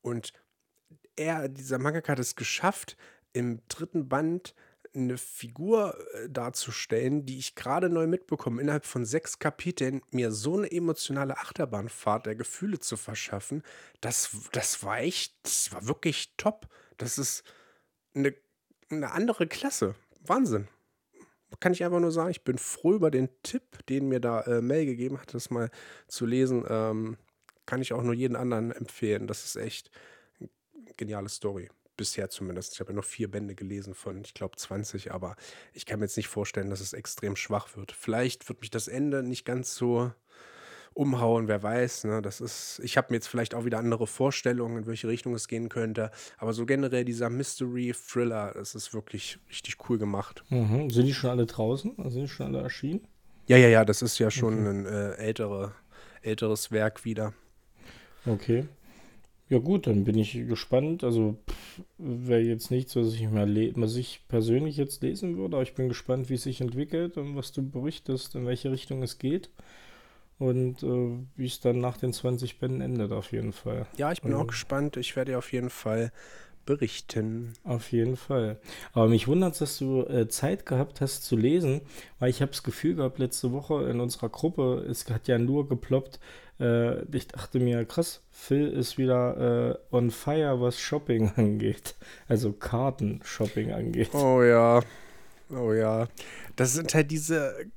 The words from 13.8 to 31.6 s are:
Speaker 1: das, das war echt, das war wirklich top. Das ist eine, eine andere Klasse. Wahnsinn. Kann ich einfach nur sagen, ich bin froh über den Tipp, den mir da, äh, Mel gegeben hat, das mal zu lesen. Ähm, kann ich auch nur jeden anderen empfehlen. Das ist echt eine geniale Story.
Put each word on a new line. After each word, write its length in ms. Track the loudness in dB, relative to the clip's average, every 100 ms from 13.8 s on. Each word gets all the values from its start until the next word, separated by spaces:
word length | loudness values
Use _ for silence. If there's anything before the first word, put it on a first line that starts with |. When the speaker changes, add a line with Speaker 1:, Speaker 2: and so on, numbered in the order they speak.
| -20 _
Speaker 1:
das, 340 | -4 -2 -2 -6 -6
das 320 | -4 -2 -4
war 160 | -4 -2
echt, 360 | -2 -2 -6 _
das 280 | -4 -2 -2
war 160 | -6 -6
wirklich 460 | -2 -2 -2 -6 -2
top. 300 | -2 -2 -18 -20 _ _
Das 220 | -6 -2
ist 240 | -4 -4 -10 -20 _ _ _ _ _ 0
eine, 180 | 0 0 _ _ _ _ _
eine 220 | -8 -4
andere 340 | -2 0 0 -2
Klasse. 480 | -2 -6 -2 -2 -4 _ _
Wahnsinn. 460 | -2 2 2 0 -4 _ _ _ _ _ -20 _ _ -2
Kann 140 | 0
ich 100 | 0
einfach 160 | 0 2
nur 120 | 2
sagen, 200 | 2 -2
ich 120 | -2
bin 140 | -2 -2
froh 360 | -4 0 4
über 180 | 6 4
den 180 | 4 0 _
Tipp, 420 | -8 -8 _ -20 -4
den 180 | -2 0
mir 120 | 0
da, 220 | 0 0
äh, 180 | 2 0
Mel 280 | 2 2 2
gegeben 340 | -2 -4 -6
hat, 140 | -8 -10
das 160 | -4
mal 180 | -4 -4 -6 -20 -20 _
zu 180 | -4 0
lesen. 400 | 2 4 2 0
Ähm, 500 | 0 0 -2 -6 -10 _ _ -20 _ -6
kann 160 | -4
ich 100 | -2
auch 80 | -2
nur 140 | 0 0
jeden 200 | 0 0
anderen 360 | 0 0 -2
empfehlen. 560 | -6 -10 -4 0 0 -2
Das 180 | -8 -8
ist 100 | -8
echt 360 | -8 -10 -16 -20 -20 -20 _ _
eine 100 | -18 _ _ -20 -20 -12
geniale 320 | -8 -8 -8
Story. 400 | -6 -6 -6